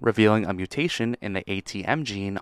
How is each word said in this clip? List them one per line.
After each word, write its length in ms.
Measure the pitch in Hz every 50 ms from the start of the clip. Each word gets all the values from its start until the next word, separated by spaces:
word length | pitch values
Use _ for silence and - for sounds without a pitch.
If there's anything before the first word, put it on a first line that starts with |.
revealing 440 | - 117 107 - 110 107 107 110 101
a 80 | 85
mutation 640 | 98 90 92 - - 139 156 170 - - 113 117 120 -
in 120 | - 104
the 180 | 98 95 - -
A 100 | 98 95
T 240 | - - - 101 95
M 200 | - 131 156 151
gene 340 | 117 104 98 98 98 98 -